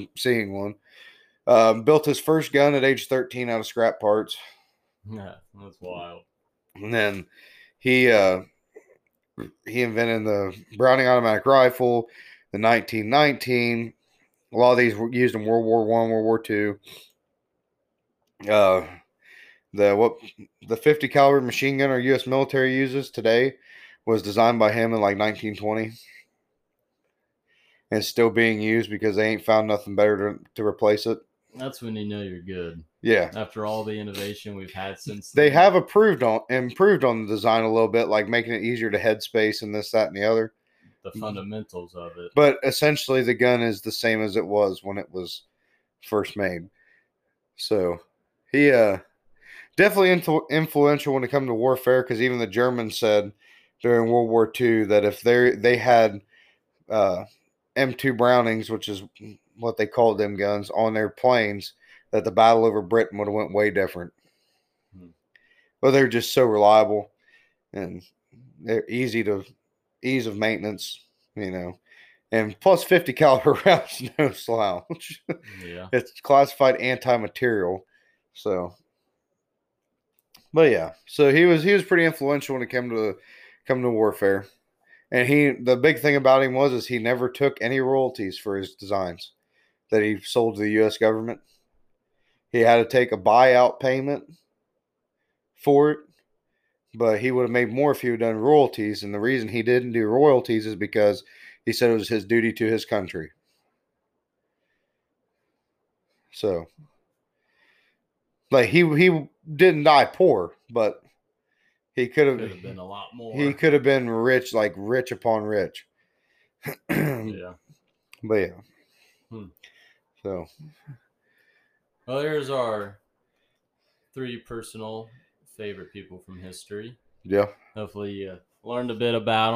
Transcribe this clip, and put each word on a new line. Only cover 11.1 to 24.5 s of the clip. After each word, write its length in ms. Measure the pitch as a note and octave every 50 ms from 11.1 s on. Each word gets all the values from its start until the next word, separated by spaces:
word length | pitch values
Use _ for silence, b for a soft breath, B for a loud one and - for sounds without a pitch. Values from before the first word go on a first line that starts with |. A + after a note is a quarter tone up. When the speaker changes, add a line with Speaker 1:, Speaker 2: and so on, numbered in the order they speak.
| B2+ B2 A#2 A2+ G#2+ G#2 -
Speaker 1:
rifle, 640 | C#3+ C3+ C3+ B2+ B2+ B2+ - B2+ B2 A#2+ A#2 A2 B B B B B B B B B
the 60 | - G2+
nineteen 500 | A2 A2+ A#2 A2+ F#2 - A2+ A2 G#2 G#2+
nineteen. 840 | B2+ D3 D3+ D3 C3 A2 - B2 B2+ A#2+ A#2+ A#2+ A#2 A#2 A#2 A2+ - _ _ _ _ _ _ _ _ _ _ _ -
A 20 |
lot 180 | A2 B2 B2 B2+
of 40 | B2
these 160 | B2 A#2 G#2
were 160 | G2+ A2+ A#2
used 220 | B2+ B2 B2+ A#2 A2
in 120 | A2 G#2+
World 200 | A2 A2+ A#2 A#2
War 180 | A2 A2+ A#2 A2
One, 280 | G#2+ A2+ A#2 A2+ A2+
World 140 | A2 A2 A2
War 120 | A2+ A2+ A2+
Two. 420 | - - A2 G#2 G#2 G#2 G2+ - B B B B B B B _ _ _ _ _ _ _ _ _ _ _ _ _ _ _ _ _ _ _ _ _ _ _ _ _ - G2+
Uh, 380 | G#2+ G#2+ G2+ F#2+ F#2 F#2 F2+ - F2+ - _ _ _ _ b b b b b b b b b _ -
the, 220 | G2+ G2+ G2+ G2+
what, 220 | G#2 A#2 A2+ - - - G#2+ - _ G#2 _ _ _ - -
the 100 | A2+ A2+
fifty 300 | - D3+ D3+ D3+ C#3 A#2+
caliber 340 | - C#3+ C#3 C#3 C#3 C#3
machine 360 | B2+ A#2+ A2+ - C#3 C#3 C#3 C3+
gun 120 | C#3 C#3
our 100 | C3 B2
U 140 | B2 C3 C3+
S 140 | B2+ - B2+
military 480 | C3 C3+ C3+ C3 - C3+ C3 C3 C3
uses 340 | C3 C3+ C3 B2+ C#3 C3 -
today 460 | - - G#2+ A2+ A2+ A#2 C3 C3+ C3+ b b b b b b b b b b
was 160 | A2+ A2+ G#2+
designed 380 | G#2 G#2 G2 A#2 A2+ A#2